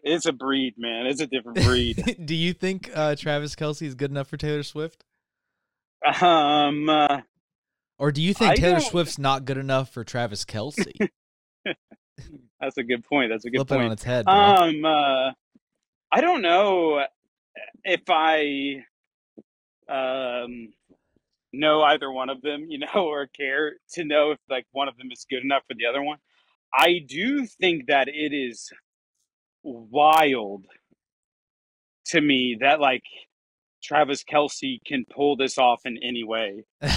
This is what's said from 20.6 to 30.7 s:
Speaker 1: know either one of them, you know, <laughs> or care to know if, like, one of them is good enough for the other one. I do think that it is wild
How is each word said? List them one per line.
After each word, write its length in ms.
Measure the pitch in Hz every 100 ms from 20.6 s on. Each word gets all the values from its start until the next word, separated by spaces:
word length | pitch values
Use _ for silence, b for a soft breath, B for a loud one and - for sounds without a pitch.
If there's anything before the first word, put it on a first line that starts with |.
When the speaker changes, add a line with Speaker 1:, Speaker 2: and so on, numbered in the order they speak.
| 113 _ _ _ _ _ _ _ _ 131
Speaker 1:
know 280 | 151 151
either 280 | 151 151 139
one 180 | 131 131
of 100 | 135
them, 240 | 143 147 160
you 100 | 143
know, 80 | 147
<laughs> 80 | -
or 320 | 165 147 139
care 460 | - 135 139 151 139 -
to 120 | -
know 280 | 156 147 147
if, 80 | 147 -
like, 160 | 131 -
one 160 | 135 139
of 100 | 120
them 120 | 127
is 120 | 120 -
good 140 | 127
enough 180 | 135 139 -
for 80 | 117
the 100 | 117
other 160 | 135
one. 160 | 143 147 _ _ _ _ -
I 240 | 131 165 175 131
do 380 | 139 226 285 240
think 400 | - 185 165 123
that 180 | 139 131
it 260 | 151 151
is 380 | 143 127 110 - - _ _ _ _ _ _ _ _
wild 1040 | 151 117 110 131 151 160 151 123 101 101 95